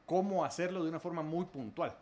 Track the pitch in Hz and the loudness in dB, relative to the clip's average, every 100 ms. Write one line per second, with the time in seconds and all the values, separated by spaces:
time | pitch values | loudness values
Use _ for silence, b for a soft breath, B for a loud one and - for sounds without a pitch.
0 | - 180 196 185 147 - 175 185 160 160 | 0 2 4 2 0 0 0 0 -2 -2
1 | 175 170 156 165 180 139 113 131 160 - | -4 -2 0 0 -2 -4 -6 -2 -2 -4